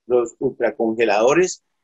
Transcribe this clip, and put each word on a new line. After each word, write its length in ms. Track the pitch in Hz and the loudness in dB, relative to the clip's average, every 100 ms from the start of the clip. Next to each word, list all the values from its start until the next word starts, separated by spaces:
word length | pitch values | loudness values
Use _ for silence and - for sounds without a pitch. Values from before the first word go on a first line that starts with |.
| - | -2
los 300 | 123 117 - | -2 -2 -4
ultracongeladores 1300 | 135 - 117 - 113 113 113 101 117 151 185 - _ _ | -6 -4 -6 -2 -4 0 0 2 2 2 0 -4 _ _